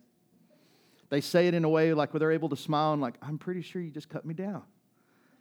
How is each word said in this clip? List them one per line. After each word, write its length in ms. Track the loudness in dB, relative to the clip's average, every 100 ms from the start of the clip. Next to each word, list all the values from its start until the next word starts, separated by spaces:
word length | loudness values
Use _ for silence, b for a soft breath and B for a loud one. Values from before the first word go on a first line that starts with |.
| _ _ _ _ _ b b b b b b
They 120 | -4
say 260 | 2 4 4
it 60 |
in 120 | 4 4
a 40 |
way 240 | 4 4
like 200 | 2 0
where 60 | 0
they're 120 | 2
able 180 | 2 0
to 60 | -4
smile 380 | -2 2 2
and 80 | 0
like, 160 | -2 -6
"I'm 160 | -8 -8
pretty 240 | -6 -8
sure 200 | -8 -8
you 100 | -8
just 180 | -10 -12
cut 160 | -10 -8
me 80 |
down." 300 | -8 -8 -8 -12 _ _ _ b b b b